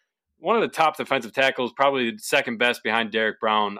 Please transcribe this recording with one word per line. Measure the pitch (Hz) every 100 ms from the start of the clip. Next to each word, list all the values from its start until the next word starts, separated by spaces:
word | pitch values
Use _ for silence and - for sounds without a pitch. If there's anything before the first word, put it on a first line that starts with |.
| _ _ _ _
one | 165
of | 226
the | 147
top | - 156 -
defensive | 120 135 113
tackles, | - 135 131 123
probably | - 139 135 117
the | 107
second | - 143 127 110
best | 123 113
behind | 113 113 113
Derek | 110 110 101
Brown, | 110 107 104 101